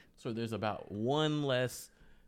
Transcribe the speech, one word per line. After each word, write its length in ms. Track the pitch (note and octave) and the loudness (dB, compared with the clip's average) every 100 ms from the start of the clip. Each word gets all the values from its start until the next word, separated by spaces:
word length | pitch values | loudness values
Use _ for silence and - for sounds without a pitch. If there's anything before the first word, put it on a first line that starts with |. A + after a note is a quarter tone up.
| - - | -16 -10
So 160 | B2+ | -6
there's 200 | A2+ A2+ | -2 -2
about 380 | A2+ G#2+ G2 - | 0 -2 -2 -4
one 500 | G#2 A#2 D3+ D#3 D3+ | -2 2 4 2 2
less, 480 | C#3+ B2+ B2 - - - - - | 2 2 0 -4 -14 -20 -20 -20